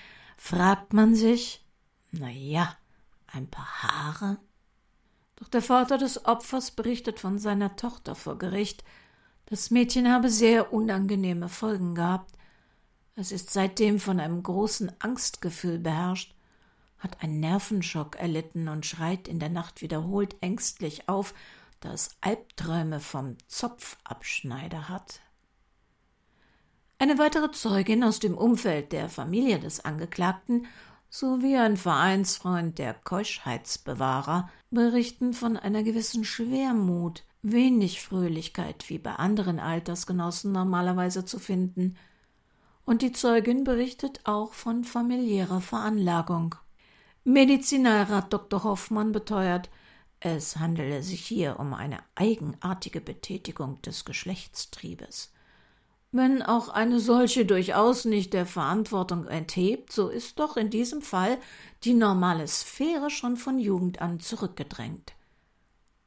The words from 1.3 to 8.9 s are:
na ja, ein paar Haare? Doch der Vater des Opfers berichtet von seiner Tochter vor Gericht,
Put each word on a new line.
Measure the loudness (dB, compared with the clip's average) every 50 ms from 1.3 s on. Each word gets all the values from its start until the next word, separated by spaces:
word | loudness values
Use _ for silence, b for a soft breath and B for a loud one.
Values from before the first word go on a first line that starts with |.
| 4 4 2 -4 -10 -14 _ _ _ _ _ _ _ _ _ _
na | -10 -10 -8 -10
ja, | -10 -10 -6 -2 0 0 0 0 -2 -8 _ _ _ _ _ _ _ _ _ -14
ein | -12 -10 -10 -10
paar | -10 -12 -12 -10 -10 -4 -2
Haare? | -2 -2 -2 -2 -6 -6 -4 -4 -4 -4 -4 -8 _ _ _ _ _ _ _ _ _ _ _ _ _ _ _ _ _ _ -20
Doch | -8 -2
der | 0 0
Vater | 2 4 4 4 4 4 2 2
des | 2 0 -2 0 0
Opfers | 0 0 0 0 -4 -6 -6 -6 -6
berichtet | -6 -4 -2 -2 -2 -2 -4 -6 -6 -4
von | -4 -4 -4 -2
seiner | -2 0 0 0 0 -2 -2 -4
Tochter | -6 -8 -8 -8 -12 -14 -12
vor | -10 -8 -8 -8 -6
Gericht, | -4 -4 -2 -2 -2 -4 -6 -10 b b